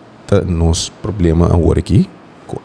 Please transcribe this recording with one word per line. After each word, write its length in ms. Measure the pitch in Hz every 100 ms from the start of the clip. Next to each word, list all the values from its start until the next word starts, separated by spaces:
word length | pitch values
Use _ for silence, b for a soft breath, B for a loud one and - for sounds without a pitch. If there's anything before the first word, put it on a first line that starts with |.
| - - -
ta, 160 | 101
nos 500 | 87 85 82 82 - -
problema 460 | - 104 87 80 85
ahora 320 | 87 80 78
aquí, 280 | - 95 190 - - - -
que 80 | -